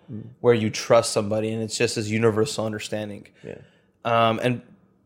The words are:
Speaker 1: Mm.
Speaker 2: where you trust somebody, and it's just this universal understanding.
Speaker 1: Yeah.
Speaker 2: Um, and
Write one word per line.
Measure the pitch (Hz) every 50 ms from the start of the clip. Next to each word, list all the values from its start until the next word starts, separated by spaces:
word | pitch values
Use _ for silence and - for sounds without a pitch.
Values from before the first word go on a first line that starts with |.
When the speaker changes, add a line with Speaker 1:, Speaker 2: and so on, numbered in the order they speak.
| _ -
Speaker 1:
Mm. | 123 104 113 117 - _
Speaker 2:
where | - 123 120
you | 113 107 107
trust | - - - - 123 117 110 - -
somebody, | 117 104 101 107 110 110 110
and | 110 113 110
it's | 107 - -
just | 127 110 -
this | 120 107 104
universal | 110 110 117 113 104 107 110 - - - 110
understanding. | 110 107 107 - - 110 107 107 104 101 - - - _ _ -
Speaker 1:
Yeah. | - - - - _ _ _ _ _ _ _ -
Speaker 2:
Um, | 117 117 117 117 113 113 - -
and | 127 123 120 - - - _ _ _ _ _ _